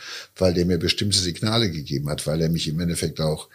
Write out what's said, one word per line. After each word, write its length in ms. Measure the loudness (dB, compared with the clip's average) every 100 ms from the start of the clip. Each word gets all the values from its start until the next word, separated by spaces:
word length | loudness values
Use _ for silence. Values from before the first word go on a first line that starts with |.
| -14 -14 -14 2
weil 160 | 4
der 140 | 4 4
mir 100 | 2
bestimmte 400 | 0 0 0 2
Signale 520 | 0 -2 0 2 0
gegeben 400 | -2 -4 -4 -2
hat, 160 | -2 -2
weil 160 | 0
er 80 | 2
mich 180 | 0 -2
im 100 | -2
Endeffekt 440 | -2 0 -2 0
auch, 260 | -2 -2 -6